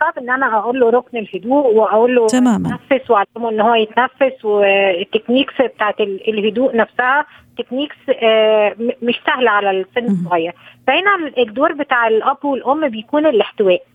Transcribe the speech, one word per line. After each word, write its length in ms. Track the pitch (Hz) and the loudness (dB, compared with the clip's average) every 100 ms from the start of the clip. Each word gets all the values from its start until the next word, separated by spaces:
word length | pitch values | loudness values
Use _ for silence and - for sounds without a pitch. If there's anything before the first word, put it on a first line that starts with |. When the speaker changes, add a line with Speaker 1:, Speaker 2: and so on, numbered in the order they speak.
Speaker 1:
صعب 140 | 311 311 | -4 -4
إن 120 | 247 | -4
أنا 300 | 262 262 220 | -2 0 -2
أقول 200 | 220 262 | -2 0
له 100 | 233 | 2
ركن 280 | 240 240 233 | 2 -2 -8
الهدوء 580 | 208 185 208 285 269 214 | -8 -8 -2 0 2 2
وأقول 400 | 208 208 247 247 | 2 2 2 2
له 120 | 220 | 2
Speaker 2:
تماما. 520 | 254 247 196 170 - - | 2 2 2 -2 -6 -2
Speaker 1:
يتنفس 220 | 262 - | -2 2
وأعلمه 380 | 214 196 226 233 | 0 0 -4 -4
إن 120 | 214 | 0
هو 120 | 214 233 | 2 2
يتنفس، 680 | 220 233 254 - 269 262 220 | 0 0 -2 0 -2 -2 -2
والتكنيكس 1080 | 208 202 196 196 180 202 220 - 254 269 - | 2 2 2 2 0 -2 -4 0 0 0 -2
بتاعت 400 | 233 - 214 - | -2 -2 -4 -2
ال-، 280 | 208 196 - | -4 -4 -6
الهدوء 460 | 214 214 208 262 233 | -2 -2 0 0 0
نفسها 500 | 208 - 254 277 294 - _ - | -2 -2 -2 -2 -4 -10 _ -14
تكنيكس، 380 | 240 254 294 - - 262 | -10 -6 -8 -8 -4 0
آه، 520 | 226 220 214 214 208 208 | 2 4 4 4 2 -2
م-، 260 | 233 - 233 | -6 -4 -4
مش 140 | 240 - | -4 -2
سهلة 260 | 285 240 | 0 2
على 200 | 208 202 | 0 0
السن 320 | 190 190 247 | -2 -4 -6
Speaker 2:
مهم. 80 | 240 190 170 | -2 -2 -2
Speaker 1:
الصغير. 280 | 175 165 - - - - | -2 -2 -8 -20 -10 -2
فهنا 280 | 294 392 392 | 0 2 0
ال-، 240 | 302 247 | -2 -2
الدور 340 | 233 208 311 | -2 0 -2
بتاع 340 | 294 277 247 226 | -2 -2 0 2
الأب 380 | 220 254 - 285 | 0 0 -2 -2
والأم 420 | 262 240 294 302 | -4 -2 -2 -2
بيكون 360 | 220 214 294 311 | -4 -4 0 2
الاحتواء. 560 | 226 - - 196 180 - | 2 0 0 0 0 -2